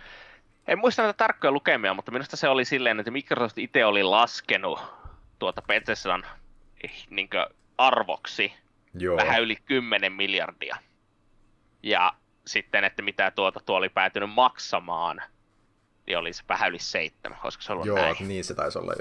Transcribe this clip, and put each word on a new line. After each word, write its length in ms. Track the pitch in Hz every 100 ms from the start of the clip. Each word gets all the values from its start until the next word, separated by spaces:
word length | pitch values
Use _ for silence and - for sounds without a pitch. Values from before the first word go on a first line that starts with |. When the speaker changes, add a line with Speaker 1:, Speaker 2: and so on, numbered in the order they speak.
| - - - - _ _ -
Speaker 1:
En 120 | 175
muista 220 | 233 -
näitä 160 | 220 202
tarkkoja 340 | 220 - 143
lukemia, 420 | 139 - 135 101
mutta 180 | 95 -
minusta 260 | 123 143 -
se 100 | 151
oli 180 | 131 123
silleen, 340 | 135 123 107
että 120 | 107
Microsoft 460 | 131 - 131 117 107
ite 280 | 117 139 110
oli 180 | 101
laskenut 760 | 95 104 117 - - 98 95 73 - - - - - -
tuota 220 | 95 -
Bethesdan, 640 | - 104 - 107 95 90 - - - - _ -
eh, 220 | - - -
niinkö 400 | 98 98 98 - _ _ -
arvoksi 760 | 131 120 98 78 - - 101 - _ _ _
Speaker 2:
Joo. 240 | 92 90 87
Speaker 1:
vähän 240 | 107 117
yli 140 | 113 107
kymmenen 580 | - 131 120 104 98
miljardia. 640 | 95 98 95 80 - 69 62 _ _ _ _ _ _ _ _ _ _
Ja 300 | 107 95 90 - _ _ -
sitten, 360 | 104 - 104
että 180 | 98 -
mitä 300 | 101 - 95
tuota 280 | - 95 98
tuo 160 | - 95
oli 120 | 92
päätynyt 400 | - 95 101 101
maksamaan, 920 | 107 123 - - 92 87 85 85 76 - _ _ _ _ _ _ _ -
niin 100 | 87
oli 160 | 82
se 100 | 87 -
vähän 200 | 95 98
yli 100 | 87
seitsemän, 600 | - 90 80 _ - -
olisiko 180 | - -
se 120 | -
ollut 120 | 95 104
Speaker 2:
Joo, 120 | 101
Speaker 1:
näin? 180 | 80 85
Speaker 2:
niin 240 | 95 95
se 100 | 87 -
taisi 240 | 76 -
olla, 140 | 50 50